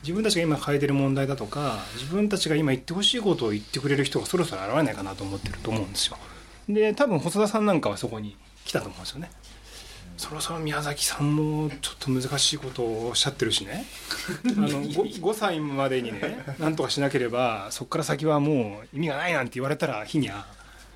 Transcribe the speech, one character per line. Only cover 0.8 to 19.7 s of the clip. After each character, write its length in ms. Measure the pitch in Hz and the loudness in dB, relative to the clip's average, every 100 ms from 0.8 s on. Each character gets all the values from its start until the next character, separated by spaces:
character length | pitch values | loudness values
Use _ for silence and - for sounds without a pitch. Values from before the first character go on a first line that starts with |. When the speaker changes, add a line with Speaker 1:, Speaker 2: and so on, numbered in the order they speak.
| 143 | 4
Speaker 1:
る 80 | |
問 200 | 139 135 | 4 4
題 120 | 135 135 | 2 0
だ 100 | 135 | -2
と 100 | 104 | -4
か、 320 | 143 143 107 107 | -2 -2 -4 -6
自 100 | 113 135 | -8 -4
分 220 | 190 208 | 0 2
た 100 | 202 | 2
ち 100 | 156 | 2
が 80 | 156 | 4
今 160 | 151 | 4
言 80 | 131 | 2
っ 20 | |
て 100 | - | 0
ほ 100 | 175 | 2
し 120 | 202 | 2
い 60 | 247 | 4
こ 140 | 208 | 2
と 120 | 139 117 | 4 2
を 40 | |
言 100 | 104 | 0
っ 20 | |
て 180 | - 139 | -2 -2
く 80 | 139 | 2
れ 80 | 143 | 2
る 80 | |
人 160 | 135 139 | 4 0
が 60 | 107 | 0
そ 100 | 180 | 0
ろ 80 | |
そ 100 | 160 | 0
ろ 80 | 92 | -2
現 140 | 98 139 | 0 2
れ 60 | |
な 100 | 147 | 2
い 20 | |
か 80 | 98 | 0
な 120 | 98 | -8
と 100 | 95 | -6
思 140 | 98 95 | -6 -4
っ 20 | |
て 80 | - | -6
る 100 | - | -6
と 100 | - | -2
思 100 | 110 | -2
う 20 | |
ん 80 | 98 | -2
で 60 | 101 | -2
す 100 | - | -2
よ。 120 | - - - - - - | -4 -14 -18 -18 -12 0
で、 240 | 208 214 | 4 4
多 120 | 214 285 | 4 4
分 120 | 165 | 4
細 220 | 165 202 | 2 2
田 80 | 208 | 2
さ 100 | 220 | 4
ん 80 | 208 | 4
な 60 | |
ん 80 | 170 | 4
か 80 | 107 | 2
は 80 | 101 | -2
そ 120 | 120 | -4
こ 120 | 110 | -6
に 160 | 107 101 - - | -8 -12 -20 -14
来 80 | - | -4
た 80 | 151 | -4
と 60 | 104 | -4
思 80 | |
う 40 | 92 | -10
ん 20 | |
で 60 | 90 | -12
す 40 | |
よ 80 | 135 | -10
ね。 100 | 175 - - - - - - - 90 | -12 -14 -20 -20 -20 -18 -18 -18 -16
Speaker 2:
う 40 | 87 | -12
ん。 20 | |
Speaker 1:
そ 160 | - | -8
ろ 60 | 151 | -6
そ 100 | 151 | -6
ろ 60 | 165 | -4
宮 240 | 156 147 | -2 -2
崎 240 | 147 147 - | -4 -2 -2
さ 160 | - | 2
ん 120 | 147 | 2
も 360 | 151 151 151 151 139 | 4 2 0 -2 -2
ち 80 | - | -8
ょ 20 | |
っ 20 | - | -6
と 120 | 139 | 0
難 280 | 131 127 139 | 0 0 2
し 140 | - | 2
い 60 | 151 | 0
こ 100 | 131 | -6
と 120 | 120 | -2
を 260 | 117 110 117 | -2 0 -2
お 40 | |
っ 20 | |
し 120 | 113 143 | 2 0
ゃ 40 | |
っ 20 | |
て 140 | - 110 | 2 0
る 60 | |
し 120 | - | 0
ね。 220 | 98 156 269 - - - | -2 -8 -8 -12 -8 -6
Speaker 2:
<laughs> 240 | - 156 | -6 -2
Speaker 1:
あ 40 | 247 208 | 0 2
の、 220 | 147 143 143 | 2 0 -2
五、 120 | 151 214 208 | 0 0 0
五 120 | 170 | -2
歳 260 | 214 208 160 | 2 0 0
ま 300 | 151 139 135 | 0 0 2
で 140 | 131 | 2
に 100 | 120 | 0
ね、 320 | 101 151 240 - 139 | -4 -4 -6 -8 -2
な 100 | 156 | 0
ん 80 | 156 | 0
と 60 | |
か 80 | 131 | 0
し 100 | 143 | 2
な 80 | 139 | 2
け 100 | 139 | 2
れ 120 | 123 | 2
ば、 380 | 123 123 110 101 | 2 2 0 -6
そ 160 | - 135 | -8 -4
っ 20 | |
か 80 | 160 | -2
ら 80 | |
先 220 | 156 147 156 | 0 0 4
は 140 | 147 | 4
も 420 | 147 147 107 104 117 | 4 2 0 -6 -10
う 40 | 135 | -4
意 40 | |
味 80 | 165 | -2
が 80 | 139 | 0
な 120 | 175 | 0
い 20 | |
な 100 | 156 | 0
ん 40 | 120 | 0
て 60 | |
言 80 | 123 | -2
わ 80 | 135 | -2